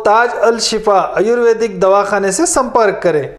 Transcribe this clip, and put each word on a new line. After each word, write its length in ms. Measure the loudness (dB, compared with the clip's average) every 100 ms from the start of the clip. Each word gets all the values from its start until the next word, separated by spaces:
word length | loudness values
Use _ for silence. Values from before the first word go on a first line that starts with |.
ताज 280 | 2 2 0
अल 280 | 0 0 0
शिफा 400 | -2 -2 0 0 0 0
आयुर्वेदिक 640 | 0 2 2 0 -2 0
दवाखाने 520 | 2 2 0 -2 -2
से 140 | -2 0
संपर्क 520 | 0 0 0 0 0
करें। 260 | 0 -2 -4